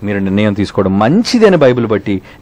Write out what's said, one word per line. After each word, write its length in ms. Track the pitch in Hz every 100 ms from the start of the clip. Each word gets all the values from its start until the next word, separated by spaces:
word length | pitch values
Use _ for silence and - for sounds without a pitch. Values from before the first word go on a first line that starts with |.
మీరు 160 | 104 101
నిర్ణయం 340 | 98 98 107
తీసుకోవడం 460 | 101 95 - 95 98
మంచిది 480 | 110 185 226 240 214
అని 100 | 175
బైబిల్ 300 | 135 123 113
బట్టి 340 | 104 110 98 - -